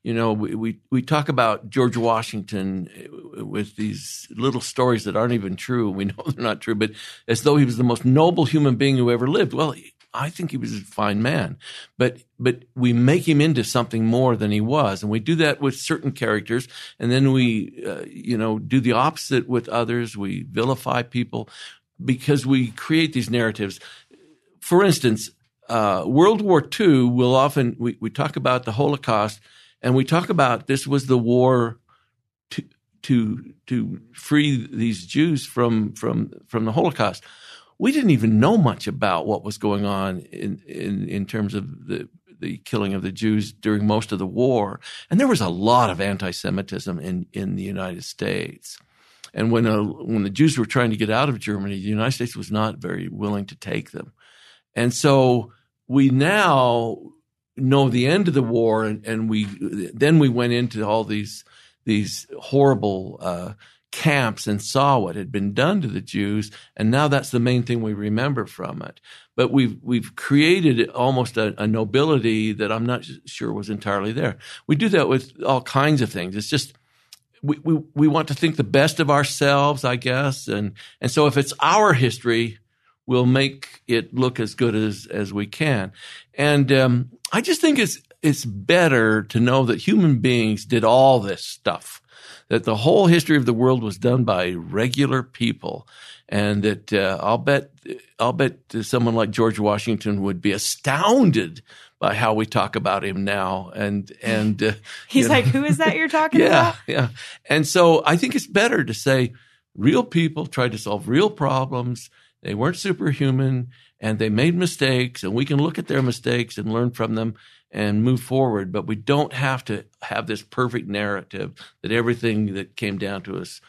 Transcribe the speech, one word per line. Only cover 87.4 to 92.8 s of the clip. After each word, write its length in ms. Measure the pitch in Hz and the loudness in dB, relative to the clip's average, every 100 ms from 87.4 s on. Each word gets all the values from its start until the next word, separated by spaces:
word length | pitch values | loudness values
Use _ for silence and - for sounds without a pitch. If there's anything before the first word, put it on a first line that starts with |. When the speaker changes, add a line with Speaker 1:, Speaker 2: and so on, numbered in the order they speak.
Speaker 1:
just 200 | - 320 | 0 2
think 160 | 320 277 | 2 2
it's, 220 | 202 - _ _ | 0 -4 _ _
it's 200 | 156 135 120 | 0 0 -4
better 760 | 101 95 175 165 127 113 107 | -6 2 4 6 6 4 2
to 160 | 104 117 | 0 2
know 260 | 120 135 120 | 4 4 2
that 120 | 110 - | 0 2
human 300 | 214 170 123 | 4 4 4
beings 460 | 127 123 110 107 - | 2 2 2 -2 0
did 180 | 113 | 2
all 360 | 110 123 135 127 | 4 6 8 6
this 240 | 98 85 | 2 -6
stuff, 560 | - - - 87 - - _ - - - - | -10 -8 -6 -6 -10 -20 _ -20 -20 -20 -4
that 160 | 113 | -2
the 120 | - | 0
whole 320 | 107 | 0